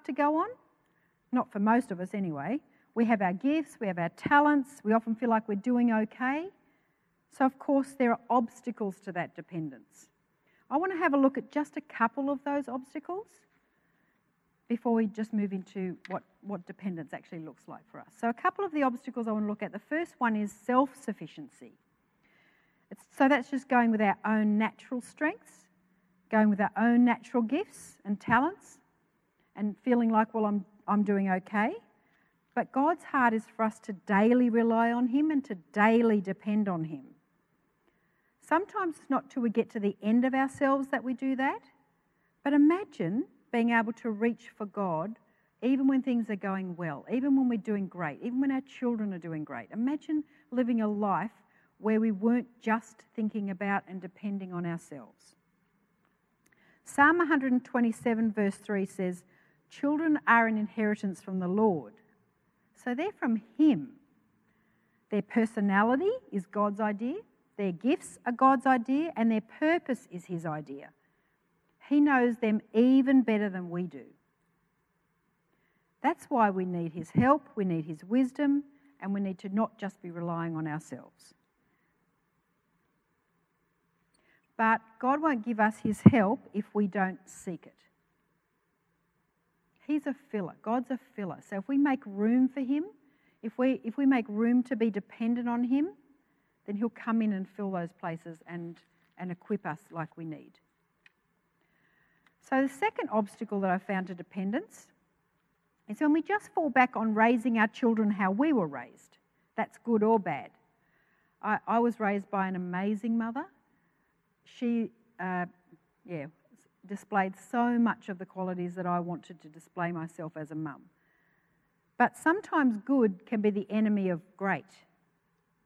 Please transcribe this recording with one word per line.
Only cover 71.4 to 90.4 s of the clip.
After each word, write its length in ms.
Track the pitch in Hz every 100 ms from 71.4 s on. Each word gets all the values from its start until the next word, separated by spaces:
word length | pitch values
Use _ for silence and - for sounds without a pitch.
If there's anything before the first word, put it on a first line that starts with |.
| _ _ _ _ -
He 120 | 294
knows 360 | 294 262 240 220
them 240 | 214 214 -
even 500 | 220 247 269 262 269
better 280 | 226 214 208
than 180 | 185 175
we 140 | 170
do. 220 | 175 143 117 _ _ _ _ _ _ _ _ _ _ _ _ _ _ _ _ _ _ _
That's 260 | 269 339 -
why 240 | 262 208
we 140 | 190
need 280 | 185 175 170
his 180 | 175 -
help, 380 | - 247 294 - 220
we 80 |
need 200 | 185 165
his 200 | 151 156
wisdom, 580 | 180 247 254 - 285 285 285 _ _ _
and 120 | 190
we 80 | 196
need 180 | 196 185
to 80 | 196
not 280 | 202 220 -
just 240 | 196 -
be 120 | 175
relying 420 | 170 170 165 170
on 140 | 160 156
ourselves. 640 | 156 - 123 - _ - _ _ _ _ _ _ _ _ _ _ _ _ _ _ _ _ _ _ _ _ _ _ _ _ _ _ _ _ _ _ _ _ -
But 240 | 220 226 - -
God 200 | 254 294
won't 240 | 311 247
give 140 | 233 220
us 200 | 214 -
his 180 | 220 202
help 460 | 202 240 196 - -
if 120 | 208 -
we 140 | 208 202
don't 320 | 202 190 180
seek 420 | - - 190 165 -
it. 80 | _ _ _ _ _ _ _ _ _ _ _ _ _ _ _ _ _ _ _ _ _
He's 220 | - 302 285
a 80 | - _
filler. 240 | 208